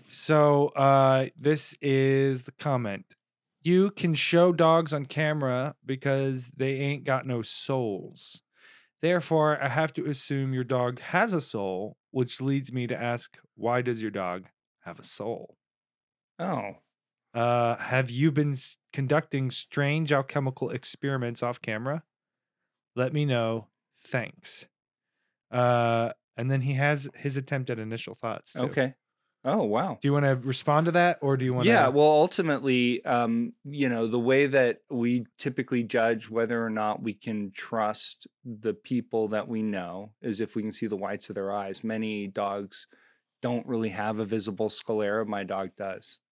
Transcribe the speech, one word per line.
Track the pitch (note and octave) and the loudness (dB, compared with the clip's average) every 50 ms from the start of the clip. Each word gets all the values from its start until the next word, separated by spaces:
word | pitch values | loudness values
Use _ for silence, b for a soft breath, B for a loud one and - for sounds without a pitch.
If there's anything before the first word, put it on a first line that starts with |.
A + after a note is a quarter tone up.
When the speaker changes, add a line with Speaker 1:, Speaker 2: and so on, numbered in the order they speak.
| - - | -14 -8
Speaker 1:
so, | - - - - D#3 D3+ D3 D3 C#3+ C#3+ C#3+ D3 | -6 -2 0 2 4 6 6 6 6 4 2 2
uh, | - C#3 C#3 C#3 C#3 C#3 C3+ C3+ C3 C3 C3+ - - - | 2 4 4 6 6 6 6 6 4 4 2 -2 -6 -2
this | C3 D3 D#3 D3 - - - - | 0 2 2 2 0 -2 -2 -2
is | C#3+ C#3+ C3+ C3+ C3+ C3+ C3+ C3+ C3+ C#3 C3+ B2+ B2 | 0 2 2 4 4 4 4 4 2 2 0 -2 -6
the | - - | -10 -12
comment. | - - D3 C3+ B2+ A#2 G#2 G2 F#2+ F#2+ _ _ _ _ _ _ _ _ _ _ _ | -6 -2 -2 0 0 -2 -2 -6 -8 -10 _ _ _ _ _ _ _ _ _ _ _
"You | - D#3+ F3+ F#3 F#3+ G3+ | 2 4 6 6 6 4
can | G3 - - F3 D#3 | 2 0 0 0 2
show | C#3 - - - E3+ F3 F3+ F3 | 2 2 4 6 6 6 6 6
dogs | D#3 E3+ D#3+ D#3+ E3 E3 D3+ D3 | 6 6 6 6 4 2 0 -2
on | C#3+ C#3+ | -4 -6
camera | C#3 - D3+ D#3 D3+ D3+ D3+ C#3 C3 B2 B2 C3 D3 - _ _ | -6 -4 -2 0 0 0 0 0 -2 0 -2 -2 -4 -8 _ _
because | B2 C3+ C3 - C#3+ C3+ C3+ C3+ C3+ C3 B2+ B2 B2 - - | -8 -6 -4 -2 0 0 0 0 -2 -4 -4 -8 -8 -6 -4
they | C3 C3+ C#3 C3 | -2 -2 -2 -2
ain't | C#3+ C#3 D3 C#3 B2+ | -2 -2 -4 -4 -2
got | C#3+ C3 C3 B2+ C3+ | -2 -2 0 0 -2
no | B2+ A#2+ A2 | -4 -4 -4
souls. | - - - - - C#3 C3 B2 A2 G2 F2+ E2 F#2 - - - - - - _ _ b b b b b b b b b b - | -4 -4 -4 -2 -2 -2 -2 -2 -2 -4 -6 -8 -12 -12 -12 -10 -10 -10 -12 _ _ b b b b b b b b b b 0
Therefore, | E3 F3+ F3 - - E3 D#3 D3+ D3+ D3+ C#3+ | 0 0 0 0 2 2 4 4 4 2 2
I | C#3 C3+ | 0 -2
have | A#2+ C#3+ D#3 D#3+ - | 0 0 -2 -2 -2
to | - - D3 | -6 -6 -4
assume | C#3+ C3+ - - C#3+ C#3 C3+ C3 C3 | -4 -4 -4 -2 -2 -2 -2 -2 -2
your | B2+ B2+ | -2 -2
dog | A#2+ C3 B2+ B2 B2 B2+ B2 | 0 0 0 0 -2 -4 -6
has | - - - F3+ G#3+ A#3 F#3+ | -6 -2 0 2 2 2 0
a | D#3+ | -2
soul, | - - - G#2+ G2 F#2+ F#2 F#2 G2+ G#2+ - _ _ _ | -2 -2 -2 -4 -4 -4 -4 -4 -6 -8 -12 _ _ _
which | - C3 B2+ B2+ - - | -4 -2 -2 -2 -4 -4
leads | C3 C3+ C#3 C#3 C3+ C3+ C3 | -2 -2 -2 -2 -2 -4 -6
me | B2+ B2 A#2 | -6 -4 -4
to | B2 - | -4 -4
ask, | A#2 A#2+ A#2+ A#2 - - _ - _ _ _ | -2 -2 -2 -4 -4 -8 _ -16 _ _ _
why | - G#2+ A#2 A#2+ B2 B2 | -4 -2 0 0 0 0
does | B2 A#2+ A2+ | -2 -2 -4
your | A2 G#2+ | -4 -6
dog | G2+ G#2 F#2 F2+ F2 F#2+ F2+ - _ _ _ _ _ _ - | -6 -4 -4 -4 -6 -8 -10 -14 _ _ _ _ _ _ -16
have | F2 E2+ D#2+ | -16 -14 -10
a | - | -8
soul?" | - - - G2+ A2+ A#2 - - - _ _ _ _ _ _ _ _ _ _ _ _ _ _ _ _ _ - | -8 -6 -6 -6 -8 -8 -10 -12 -16 _ _ _ _ _ _ _ _ _ _ _ _ _ _ _ _ _ -8
Speaker 2:
Oh. | E3 F#3+ E3+ B2 G#2 G2+ G2 - _ _ _ _ _ _ _ _ _ _ - | -6 -4 -4 -4 -4 -6 -10 -14 _ _ _ _ _ _ _ _ _ _ -4
Speaker 1:
Uh, | A#2+ A#2 A#2+ A#2+ A#2+ A#2+ A#2 A#2 - | 0 2 2 2 4 2 2 0 -2
"Have | - - B2+ C3 C3 B2 | -4 -2 0 0 0 0
you | A#2 B2+ D3 D#3+ | 0 2 2 2
been | C#3 D3 D3 D3 | 4 2 0 0
s-, | C#3 C3 - - - - _ _ | 0 -4 -6 -8 -10 -12 _ _
conducting | - - C3+ B2+ D3 D#3 - - - C#3 C3 B2+ | -6 -4 0 2 2 2 0 0 -2 -2 -2 -2
strange | A#2+ - - - - C#3+ C#3+ C#3 D3 D#3 D#3+ C#3+ | -4 -6 -8 -6 -2 -2 0 0 0 0 0 2
alchemical | D3 C3+ C3+ C3+ - C#3+ C3+ C3 B2+ - - - | 2 0 0 0 -2 -2 -2 -2 -4 -4 -6 -6
experiments | - B2+ - - - - - C#3 C#3 C3 B2 A#2+ A#2+ - | -6 -6 -8 -8 -8 -6 -4 -4 -4 -2 -4 -4 -6 -4
off | B2+ A#2+ A#2+ - | -4 -6 -6 -6
camera? | - - A2 G#2+ A#2+ C3+ D3 E3 - _ _ _ _ _ _ _ _ _ _ _ _ _ _ _ _ _ - | -6 -6 -6 -4 -4 -4 -6 -6 -8 _ _ _ _ _ _ _ _ _ _ _ _ _ _ _ _ _ -4
Let | A#2+ B2+ B2+ - | -2 -2 0 0
me | D3 D3 | 0 0
know. | C#3+ B2+ A#2+ A2+ A2+ A2+ A2+ A2 _ _ _ _ _ _ _ | 2 2 2 0 0 -2 -4 -6 _ _ _ _ _ _ _
Thanks." | - - - B2+ A2 - - _ - - - - - - _ _ _ _ _ _ _ _ _ _ _ _ _ _ _ - | -10 -6 -4 -4 -4 -6 -12 _ -14 -12 -12 -12 -14 -16 _ _ _ _ _ _ _ _ _ _ _ _ _ _ _ -6
Uh, | - B2 B2 B2 B2 A#2+ A#2 A#2 A#2 A#2 A#2 A#2 - _ _ _ _ | 0 2 4 4 4 4 4 4 2 2 0 -2 -4 _ _ _ _
and | - A#2+ C3 | -4 -2 0
then | C3+ C3+ | 0 0
he | B2+ C#3 C#3+ | 0 0 0
has | C3 C#3 D3 D3+ C#3+ C3+ C#3 - | 2 2 2 2 0 -2 -8 -10
his | - - C#3+ C3 C#3 | -6 -6 -4 -4 -4
attempt | C3+ - C#3+ C3+ B2+ B2 | -4 -4 -4 -4 -4 -4
at | B2 A2 | -6 -6
initial | A2 A2 A2+ A#2 - - - | -6 -6 -8 -8 -8 -10 -12
thoughts, | - - A2+ A2 - - - - | -8 -6 -6 -6 -8 -10 -10 -6
too. | C3 B2+ | -4 -4
Speaker 2:
Okay. | C3+ - D3 C3 C3 C3 _ _ _ _ _ _ _ _ _ - | -2 0 0 0 0 -2 _ _ _ _ _ _ _ _ _ -4
Oh, | C3 D#3+ A3 E3+ | -2 0 0 0
wow. | G#2+ G#2 A#2 F3 F#3+ C3 - | 2 0 0 0 -2 -4 -2
Speaker 1:
Do | - C#3+ | 0 2
you | C#3+ | 2
wanna | C#3+ C#3+ C#3 C3+ | 4 4 4 2
respond | B2 A#2+ C3+ B2+ - - - D3 D3+ E3 | 2 0 -4 -4 -2 0 2 2 4 4
to | E3+ | 4
that, | E3 F3 F3 F3 E3 - | 4 4 4 4 2 2
or | - C#3 C#3 | 0 0 2
do | C3 C3 | 2 2
you | B2+ B2+ | 0 0
wanna | B2+ C3+ G3+ | 2 4 6
Speaker 2:
Yeah, | A#3 G3+ D3 B2+ | 6 6 6 6
well, | C3+ D3 D3+ | 6 6 6
ultimately, | D3+ D3+ D3+ D#3 F#3 - - F3+ D#3+ C#3+ C3 C3 C3+ B2+ B2 B2 A#2+ B2 C#3+ - | 8 8 6 6 4 2 0 0 0 0 0 2 2 4 4 4 2 2 0 0
um, | D3 C3 A#2+ A#2+ A#2 A#2 A#2 A#2+ A#2 - _ - | 0 2 2 2 2 2 0 -2 -4 -6 _ -14
you | C#3+ C#3+ D3 C#3 B2+ | -8 -4 0 0 0
know, | A#2+ A2+ A2+ A2+ | 2 0 0 0
the | A2 B2 | 0 2
way | A#2 B2 C3 C3+ C#3+ C#3 | 4 4 6 6 6 6
that | C3+ C3+ B2+ A#2+ G#2+ - _ - | 4 4 4 4 2 -2 _ -8
we | C#3+ A#2+ A#2 A#2+ B2 B2 A2+ - _ - | -4 -2 0 2 0 0 -2 -6 _ -8
typically | - C#3+ B2+ C3+ B2+ - C3+ A#2+ A#2 | -8 -6 -4 -4 -4 -2 -2 -2 -2
judge | G#2 - A#2+ A2+ A2+ A#2 A2 A2 G#2+ | 0 2 2 4 4 2 0 -2 -4
whether | A2 A#2 A#2 A2 A#2+ A#2 A#2 | -2 0 0 0 0 -2 -2
or | A2+ | -2
not | A2 A2 G#2+ G#2+ G#2 - A#2 | -2 -2 -2 -2 -2 -4 -4
we | A2+ G2+ | -6 -8
can | - - A#2+ A2 G#2+ G#2 F#2+ | -8 -8 -8 -6 -6 -6 -8
trust | G2 - - - - A2+ G#2+ G#2+ G#2+ - - - - - - - _ _ - | -10 -12 -10 -6 -4 -2 -2 -2 -2 -4 -6 -8 -10 -14 -18 -20 _ _ -14
the | B2 A2+ G#2+ G#2+ A2+ G#2 | -14 -12 -6 -4 -4 -4
people | - - - B2+ A#2+ A2+ _ - A2+ A2 G#2 | -4 -4 -4 -4 -4 -2 _ -2 -2 -2 -2
that | G#2+ G#2+ F#2+ - | -2 -4 -4 -4
we | A#2 A2 | -4 -4
know | A2 G#2+ G2+ F#2 F2+ F2 F2 F#2+ G2+ A2 _ _ | -4 -4 -4 -6 -6 -8 -10 -12 -14 -16 _ _
is | - B2+ G#2 F#2+ | -8 -6 -4 -4
if | A2+ - - | -4 -6 -6
we | A2+ | -6
can | G#2 G#2+ | -6 -6
see | G2+ - A#2+ G#2+ | -8 -6 -6 -6
the | G#2 | -6
whites | F#2+ G2+ G2 G#2 - - - | -4 -6 -6 -8 -8 -10 -10
of | G2+ | -8
their | G2+ G2 G2 | -6 -6 -4
eyes. | G2+ G#2 G2 G2 F#2+ - - | -4 -6 -6 -8 -10 -8 -8
Many | A2+ A2 A2 A2+ A2 G#2+ G#2 G2+ G2 | -6 -4 -4 -4 -4 -4 -6 -8 -8
dogs | G2 A2 G#2 G2 G2 G2+ G2+ F#2+ - - - b b b b b b b b b _ _ | -6 -4 -4 -4 -4 -6 -8 -10 -14 -18 -20 b b b b b b b b b _ _
don't | - B2 A#2+ A#2+ - - | -4 -4 -4 -4 -4 -4
really | B2 A2+ A2 G#2+ | -2 -2 -2 -2
have | F#2+ F#2 G#2 G#2+ A2 G#2+ | -4 -4 -4 -2 -2 -4
a | A2 | -4
visible | G2 A2+ A2 F#2+ A2 G2+ F2+ A2 G#2+ | -2 -2 -4 -4 -4 -4 -2 -2 -2
sclera. | - - - - A2+ G#2+ G#2+ G2+ G#2 A2 A2 | -4 -4 -6 -4 -2 -2 0 0 0 -2 -2
My | G#2 G#2+ G2+ G2 | -4 -4 -6 -6
dog | F#2 G2 F#2+ G2 F#2 - | -6 -6 -6 -6 -6 -8
does. | - G2+ F#2+ F#2+ G#2 - - - - _ _ | -10 -8 -8 -8 -10 -12 -14 -16 -16 _ _